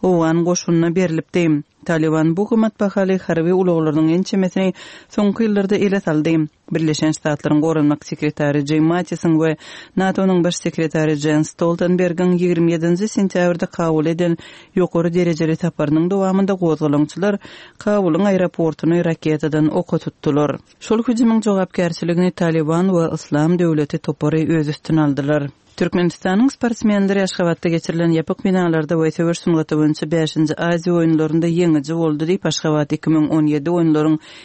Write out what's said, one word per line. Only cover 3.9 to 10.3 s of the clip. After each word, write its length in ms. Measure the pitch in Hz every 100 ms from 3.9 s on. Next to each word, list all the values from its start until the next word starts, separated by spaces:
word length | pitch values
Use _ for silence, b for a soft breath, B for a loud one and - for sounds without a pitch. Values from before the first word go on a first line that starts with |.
| 151 160
en 80 | 170
çemesini 500 | 185 196 185 190 190 - B B B
soňky 360 | - 202 196 226
ýyllarda 300 | 202 196 208
ele 240 | 202 196
saldy. 340 | 185 156 160 160 156 _ -
Birleşen 400 | 165 160 151 156
Ştatlaryň 480 | 151 160 147 151 151
gorunmak 440 | 160 156 147 147
sekretary 560 | - 160 151 - 147 147 143
Jim 180 | 156
Mattisoň 500 | 160 180 175 165 170 156
we 160 | 160 151 B B B -
natonyň 480 | 190 185 190